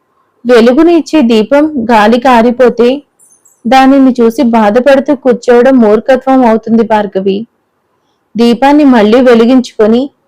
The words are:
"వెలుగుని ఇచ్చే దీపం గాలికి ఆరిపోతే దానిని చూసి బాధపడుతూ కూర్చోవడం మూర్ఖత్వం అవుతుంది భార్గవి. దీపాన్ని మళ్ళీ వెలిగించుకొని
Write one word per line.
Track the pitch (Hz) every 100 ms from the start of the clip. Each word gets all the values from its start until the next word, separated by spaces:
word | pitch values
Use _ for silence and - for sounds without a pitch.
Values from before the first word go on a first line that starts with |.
| _ _ _ _ 240
"వెలుగుని | 240 226 269 330
ఇచ్చే | 339 - 311
దీపం | 233 220 214 285 311 294 226
గాలికి | 226 208 247 269
ఆరిపోతే | 233 247 247 247 240 240 285 - _ _ _ _ _ 226
దానిని | 262 262 277 262 247
చూసి | 226 226
బాధపడుతూ | 240 226 208 240 277 269 302
కూర్చోవడం | 294 254 226 - 240 254 262
మూర్ఖత్వం | 214 220 - 254 262 262 233
అవుతుంది | 220 220 226
భార్గవి. | 220 214 202 190 196 196 233 _ _ _ _ _ _ _ _ 208
దీపాన్ని | 233 220 269 294
మళ్ళీ | 277 240 208 247
వెలిగించుకొని | 254 226 233 262 - - 214 233 285 _